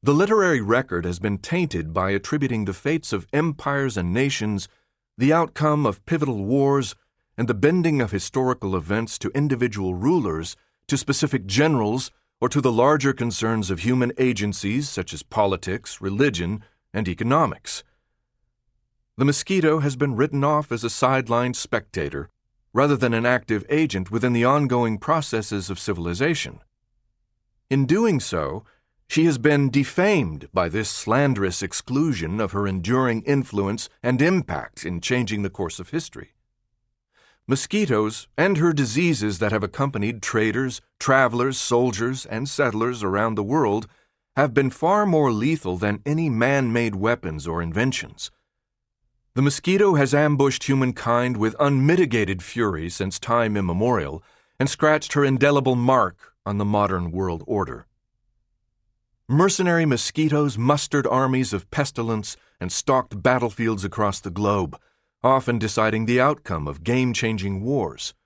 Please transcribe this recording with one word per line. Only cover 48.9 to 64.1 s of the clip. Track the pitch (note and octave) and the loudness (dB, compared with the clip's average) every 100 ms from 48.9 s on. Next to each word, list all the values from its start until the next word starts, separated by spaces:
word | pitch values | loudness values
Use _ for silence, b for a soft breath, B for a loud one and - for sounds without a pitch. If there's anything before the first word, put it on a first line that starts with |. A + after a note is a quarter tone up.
| _ _ _ _ | _ _ _ _
The | - | 0
mosquito | C#3 - - F#3+ G3+ E3 | 0 0 0 4 4 4
has | C#3 | 4
ambushed | C#3+ D3+ C#3+ C#3 C3 - | 4 2 4 2 0 0
humankind | C3+ C3 B2 - A#2+ B2 A#2+ | 2 2 -2 0 0 0 0
with | A2 A#2+ | -2 2
unmitigated | D3 C#3 C#3 F3 E3 A2+ G2 F#2+ | 2 4 4 4 4 2 0 -2
fury | - - A2 E2 E2 | -6 -2 0 0 -6
since | - F#2+ - | -4 -6 -6
time | - A#2+ A2+ G#2 | 0 0 2 0
immemorial | F#2 E2+ A2+ A#2 C#2+ D#2 b b b b | 0 0 2 0 -2 -8 b b b b
and | C3+ | -4
scratched | - D#3 D3+ - | 2 2 2 0
her | D3 C#3 | 0 2
indelible | C3 C#3+ C#3+ C3 B2+ | 4 4 4 2 2
mark | A#2+ C3 G2 - - _ - | 4 4 2 -2 -20 _ -6
on | G2+ | -2
the | G#2 | 0
modern | G#2 G#2 F#2 F2 | 2 2 0 -2
world | E2+ F#2+ E2 - | -4 -4 -4 -4
order. | G2+ E2+ A#1+ - _ _ _ _ _ _ _ _ _ _ _ _ _ _ | -2 -2 -6 -16 _ _ _ _ _ _ _ _ _ _ _ _ _ _
Mercenary | C3+ F#3+ - F3+ E3+ D#3+ | 4 4 4 2 4 2
mosquitoes | - - - D#3 D3 D3 G#2+ | 0 -2 0 0 2 0 0
mustered | B2 D3 - D3 B2+ | 0 0 0 -2 2
armies | B2 C3 C3 B2+ | 2 2 0 0
of | G2 - | -4 -6
pestilence | - C#3 - A#2 A2+ G2+ - b b | -4 -4 -4 -4 -4 -6 -14 b b
and | F2+ | -8
stalked | - - C3 B2 G#2 | -6 0 0 0 -2
battlefields | G#2+ B2+ A#2+ G2+ A2+ A2 F#2+ | 2 2 0 -2 -2 -2 -4
across | - G#2 | -2 -2